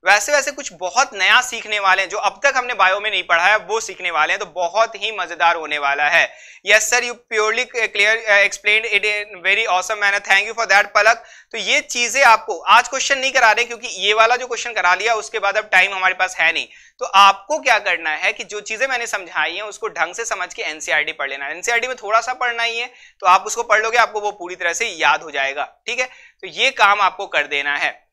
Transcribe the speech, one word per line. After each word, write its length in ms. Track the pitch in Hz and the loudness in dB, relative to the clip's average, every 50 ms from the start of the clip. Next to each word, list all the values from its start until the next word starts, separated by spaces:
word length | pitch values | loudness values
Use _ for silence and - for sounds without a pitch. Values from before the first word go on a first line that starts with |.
| _ | _
वैसे 260 | 180 196 208 208 - 294 | 4 4 4 4 2 0
वैसे 180 | 294 269 294 | 0 0 0
कुछ 220 | 285 285 277 - 190 | -6 -8 -12 -14 -12
बहुत 380 | - 185 180 175 226 262 254 220 | -8 -8 -4 0 0 0 0 0
नया 260 | 202 185 196 208 240 | 0 2 4 4 4
सीखने 380 | 254 - - 226 214 214 214 208 | 4 0 -8 -10 -8 -4 -4 0
वाले 240 | 196 190 185 190 190 | 2 2 2 2 2
हैं, 60 | 180 | -2
जो 100 | 185 202 | -4 -2
अब 220 | - 202 196 - - | -2 -2 -4 0 0
तक 80 | 277 269 | 0 0
हमने 180 | 262 247 247 247 | 0 -4 -4 -2
बायो 260 | 196 190 185 190 202 | 2 2 2 2 0
में 100 | 202 214 | -2 -4
नहीं 120 | 208 185 180 | -4 -4 -2
पढ़ा 240 | - 175 165 175 | 0 0 2 4
है, 100 | 190 214 | 4 2
वो 240 | 214 185 175 208 220 | 2 0 -2 -4 -4
सीखने 300 | 220 - 190 - 185 180 | -4 -6 -12 -8 -6 -4
वाले 220 | 170 156 151 160 180 | 0 0 0 0 0
हैं। 80 | 196 | -4
तो 60 | 208 | -4
बहुत 480 | 180 143 175 180 170 170 208 226 226 226 | -8 -6 -6 -6 -2 2 0 0 0 0
ही 180 | 202 196 220 220 | -6 -6 -6 -4
मजेदार 440 | 202 180 165 170 160 175 175 170 | -4 -6 -8 -2 0 2 2 2
होने 220 | 165 160 147 151 147 | 2 -2 -4 -4 -2
वाला 300 | 143 139 139 143 147 147 | 0 0 0 0 0 2
है। 260 | 170 165 143 - - - - - - - _ 185 | 4 4 2 2 -2 -12 -20 -20 -20 -16 _ 2
Yes 100 | 208 214 | 2 2
sir, 200 | 214 - 247 247 | 2 2 -2 -2
you 100 | 240 240 | -2 -2
purely 540 | 240 233 _ _ 233 220 214 214 220 226 254 | -8 -10 _ _ -2 0 0 0 0 -2 -4
clear, 520 | 240 - 233 226 208 - 214 202 208 220 233 226 220 | -4 -4 -4 -4 -4 0 0 2 2 2 0 0 2
uh, 180 | 202 202 196 196 | 4 4 4 2
explained 400 | 196 - _ 208 208 220 226 226 208 | -2 -4 _ 0 0 0 0 0 -2
it 120 | 202 196 | 0 0
in 420 | 214 208 208 208 214 208 180 170 | 0 -2 -4 -6 -10 -14 -6 -2
very 240 | 185 196 208 226 220 | -2 0 0 0 0
awesome 320 | 180 180 185 - 220 208 202 | 0 -2 0 -2 -4 -2 0
manner, 240 | 202 196 202 202 - | 0 0 0 0 2
thank 200 | 196 196 202 214 | 2 2 2 -2
you 100 | 226 226 | -4 -6
for 80 | 226 190 | 0 4
that 160 | 190 202 208 | 4 4 4
पलक। 380 | 302 - 214 202 220 233 226 - - - - - _ - | 4 2 4 4 4 4 2 -2 -20 -20 -20 -20 _ -12
तो 60 | 226 | -10
ये 220 | 196 190 247 294 | -4 0 0 0
चीजें 420 | 285 - - 247 240 233 208 269 277 | 0 -2 -4 -4 -4 -2 0 4 6
आपको 380 | 240 226 214 - - 202 165 | 6 6 4 2 -4 -8 -6
आज 280 | 147 175 202 233 247 - | 2 4 4 4 4 2
क्वेश्चन 300 | - 262 254 - 277 269 | -4 -4 -2 0 -2 0
नहीं 140 | 254 269 262 | 0 0 2
करा 200 | 262 247 220 214 | 4 4 4 4
रहे, 120 | - 240 | 2 0
क्योंकि 240 | 233 240 226 220 240 | -4 -6 -10 -10 -12
ये 260 | 180 185 185 202 214 | -10 -4 -2 0 4
वाला 220 | 220 226 233 247 | 4 4 4 4
जो 100 | 247 254 | 0 -2
क्वेश्चन 260 | 240 240 220 - 240 233 | -6 -8 -8 -8 -6 -6
करा 220 | 214 180 180 180 | 0 2 2 2
लिया 200 | 180 202 226 233 | 2 2 -2 -2
उसके 240 | 220 202 - - 220 | -2 -4 -6 -8 -4
बाद 180 | 190 202 196 | -2 -2 -2
अब 120 | 208 202 202 - | -2 -4 2 2
टाइम 220 | 185 180 196 202 | 2 2 2 -2
हमारे 200 | 185 185 185 180 | -2 -2 -2 0
पास 220 | 185 185 185 - | 0 -4 -4 -2
है 160 | - 165 165 165 | 0 0 0 0
नहीं। 160 | 156 123 - - - _ _ _ _ | -2 -6 -10 -14 -20 _ _ _ _
तो 60 | 240 | -10
आपको 540 | - - 190 202 196 196 196 - - 302 311 | 0 6 8 8 8 6 4 -2 -4 -4 -2
क्या 200 | 262 269 233 208 | 2 2 2 2
करना 320 | 202 202 175 165 165 160 | 2 -2 -4 -2 -2 -4
है 220 | 151 151 180 196 220 | -4 -2 -2 -4 -4
कि 120 | 220 233 | -4 -10
जो 160 | - 208 208 | -10 -10 -12
चीजें 260 | 202 208 220 214 254 | -10 -10 -4 -4 -2
मैंने 200 | 269 262 240 233 | -2 -2 -4 -4
समझाई 480 | 226 - 202 185 165 180 175 151 160 170 | -6 -6 -8 -8 -6 -4 -2 -2 -2 -4
हैं 80 | 185 214 | -6 -10
उसको 260 | 214 202 - - 214 | -10 -12 -10 -10 -10
ढंग 260 | 170 - 165 165 180 | -4 -4 -4 -4 -4
से 100 | 220 233 | -10 -8
समझ 300 | - 220 190 180 180 - | -8 -6 -6 -8 -10 -8
के 80 | - 220 | -10 -8
एनसीईआरटी 500 | 170 151 156 151 - 165 151 151 156 160 | -8 -8 -10 -6 -2 -2 -2 -2 -2 -6
पढ़ 180 | - 143 139 | -6 -8 -8
लेना। 180 | 135 139 139 139 | -6 -8 -8 -10
एनसीईआरटी 380 | 156 170 175 233 240 233 226 | -10 -8 -4 -2 -2 -2 -2
में 100 | 254 254 | -4 -8
थोड़ा 240 | - 220 196 214 226 | -10 -6 0 0 0
सा 140 | 233 247 254 | 0 0 -6
पढ़ना 280 | 254 254 240 240 233 233 | -4 -4 -4 -2 -2 -4
ही 160 | 233 226 233 | -4 -4 -6
है, 140 | 240 247 - - - - _ _ | -8 -8 -12 -20 -20 -20 _ _
तो 60 | - | 2
आप 180 | 185 180 190 196 | 4 4 4 4
उसको 160 | 214 208 226 233 | -2 -6 -6 -2
पढ़ 200 | - 208 214 220 | 0 2 2 2
लोगे, 160 | 226 226 240 | 2 2 2
आपको 220 | 226 208 214 214 | 2 2 0 -4
वो 100 | 208 208 | -6 -6
पूरी 260 | 202 - 180 175 180 | -8 -8 -12 -12 -10
तरह 160 | 180 180 170 170 | -4 -4 -4 -2
से 140 | - 226 | -2 -4
याद 360 | 233 185 160 156 147 147 156 165 | -6 -4 0 2 2 2 2 -2
हो 80 | 160 | -8
जाएगा, 340 | 143 143 135 135 139 147 139 - _ _ _ | -4 -4 -4 -4 -4 -6 -8 -10 _ _ _
ठीक 120 | - 240 240 | -10 -4 -4
है? 80 | 254 254 - - - - _ _ | -6 -6 -6 -20 -20 -20 _ _
तो 60 | - | -16
ये 240 | 190 151 170 226 262 | -14 -4 0 -2 0
काम 300 | 262 - 220 202 202 208 | 2 4 4 4 4 4
आपको 260 | 202 185 180 - 202 | 2 0 0 -2 -10
कर 160 | 185 - 156 147 | -4 -2 -2 -2
देना 340 | 143 147 143 143 143 143 | 0 -2 -4 -2 -2 -2
है। 260 | 147 170 143 120 - _ _ | -2 -2 -4 -6 -6 _ _